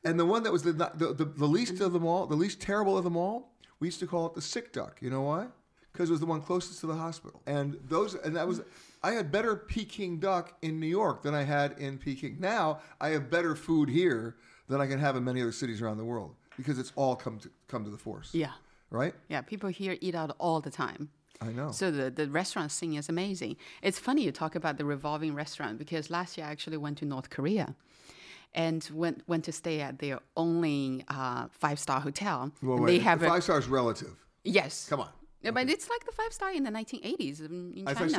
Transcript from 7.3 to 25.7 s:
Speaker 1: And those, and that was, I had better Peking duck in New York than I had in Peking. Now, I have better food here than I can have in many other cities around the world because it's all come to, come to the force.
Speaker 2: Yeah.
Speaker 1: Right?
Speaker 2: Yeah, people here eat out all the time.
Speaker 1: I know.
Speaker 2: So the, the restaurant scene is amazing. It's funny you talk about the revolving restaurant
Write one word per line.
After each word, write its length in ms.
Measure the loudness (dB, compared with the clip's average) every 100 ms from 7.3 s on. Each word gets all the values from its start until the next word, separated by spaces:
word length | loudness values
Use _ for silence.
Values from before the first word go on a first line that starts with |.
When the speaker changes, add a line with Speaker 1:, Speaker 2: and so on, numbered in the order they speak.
| -12
Speaker 1:
And 320 | -4 -2 -2 -4
those, 320 | 0 2 2
and 180 | -2 -4 0
that 100 | 0
was, 140 | -2 -6 -18 -20 -4
I 80 | -2
had 180 | 0 0
better 280 | 0 2 -2
Peking 600 | -2 -4 -4 -6 -4 0
duck 340 | 2 0 -2 -6
in 180 | -4 -2
New 80 | 0
York 340 | 2 2 0
than 140 | 0
I 80 | 0
had 340 | 2 2 2 0
in 180 | -6 -4
Peking. 400 | -6 -4 -6 -4
Now, 400 | 0 2 2 0 -8 -6
I 80 | 0
have 200 | 0 2
better 240 | 2 2
food 360 | -2 4 4 6
here 480 | 6 4 4 -2 -10 -20 -20 -2
than 100 | 0
I 80 | 2
can 120 | 2
have 180 | 2 2
in 80 |
many 160 | 0 2
other 100 | 0
cities 300 | 0 -4 -2
around 160 | -2 -2
the 80 |
world 280 | -4 -4 -6 -14 _
because 240 | -8 -2 -2
it's 140 | -4
all 220 | 2 2 2
come 220 | -4 -8
to, 100 | -14 _ -8
come 160 | -6
to 60 | -6
the 80 | -8
force. 320 | -10 -10 -4
Speaker 2:
Yeah. 180 | -2 -2 -6 _ _ _
Speaker 1:
Right? 240 | -2 -2 -4 -6
Speaker 2:
Yeah, 140 | -6
people 260 | -6 -6 -6
here 300 | -4 -4 -2
eat 160 | -2
out 180 | -2 -4 0
all 220 | 0 2
the 100 | -2
time. 380 | -4 -6 -6 -12 _ _ -10
Speaker 1:
I 120 | -6
know. 180 | -4 -4
Speaker 2:
So 200 | 0 0
the, 180 | 2 -2
the 180 | -2 0
restaurant 400 | 0 0 -4 -4
scene 240 | -4 -2
is 140 | -4 -2
amazing. 480 | -2 -2 -4 -6 -8 -12 -2
It's 160 | -2 0
funny 240 | 0 2
you 80 | 2
talk 240 | 0 -4
about 220 | 0 -2 -2
the 60 |
revolving 500 | -2 -2 -2 -2 -2
restaurant 420 | -2 -6 -6 -6